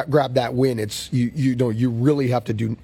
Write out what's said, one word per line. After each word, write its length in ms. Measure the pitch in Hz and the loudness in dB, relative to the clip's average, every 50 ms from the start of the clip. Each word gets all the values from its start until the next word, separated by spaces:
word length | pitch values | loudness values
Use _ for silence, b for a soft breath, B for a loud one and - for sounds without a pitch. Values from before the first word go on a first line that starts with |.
got, 80 | 131 - | 2 2
grab 240 | 135 151 135 131 123 | 2 2 2 2 0
that 180 | 127 120 117 127 | 0 0 0 0
win, 260 | 123 131 135 120 110 | 0 2 2 0 0
it's, 320 | 104 101 - - - - | -4 -4 -6 -10 -8 -4
you, 200 | - 123 120 117 - | 0 0 0 0 0
you 200 | 156 131 131 127 | 0 0 0 2
know, 140 | 120 127 120 | 2 0 0
you 200 | 110 113 127 127 | 0 0 0 0
really 400 | 117 113 123 147 147 143 135 120 | 0 2 2 2 2 2 2 0
have 160 | 127 120 - | 0 0 -2
to 80 | - 113 | -2 -4
do 240 | 107 113 110 110 - | -2 -2 -4 -4 -2